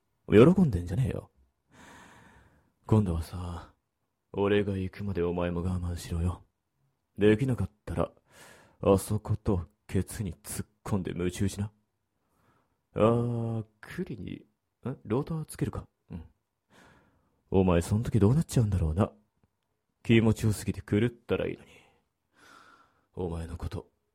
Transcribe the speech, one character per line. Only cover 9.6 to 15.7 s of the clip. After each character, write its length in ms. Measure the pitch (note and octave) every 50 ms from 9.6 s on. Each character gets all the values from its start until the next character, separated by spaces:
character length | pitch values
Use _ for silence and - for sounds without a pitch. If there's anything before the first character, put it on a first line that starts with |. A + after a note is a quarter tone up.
| D#2+ - _ _ _
ケ 160 | - - F#2+
ツ 220 | F2 - - - G#2+
に 100 | F2+ -
突 300 | - - - - - -
っ 20 | - _ _ -
込 140 | - A2 F#2+
ん 40 | E2
で 80 | E2
ム 180 | E2+ F2 F2 F2+
チ 140 | - - G#2
打 60 | F#2+
ち 100 | - G2
な。 100 | G2+ G#2 - _ _ _ _ _ _ _ _ _ _ _ _ _ _ _ _ _ _ _ _ _ _ _ -
あ 20 | -
ー、 680 | G#2 A2+ A#2+ A#2+ A#2+ A#2+ A#2+ A#2 A#2 A2+ A2+ A2+ G#2+ - _ _
ク 240 | - - - - F#3+
リ 120 | - C#3
に、 280 | - - G2 - - - _ _ _ _ _ _ _ - A#2
ん？ 100 | C3+ - -
ロ 160 | G#2+ G#2+ C3+
ー 20 |
タ 120 | D3 - E3
ー 100 | D#3+ D3+
つ 120 | - -
け 100 | - C3+
る 40 | G#2+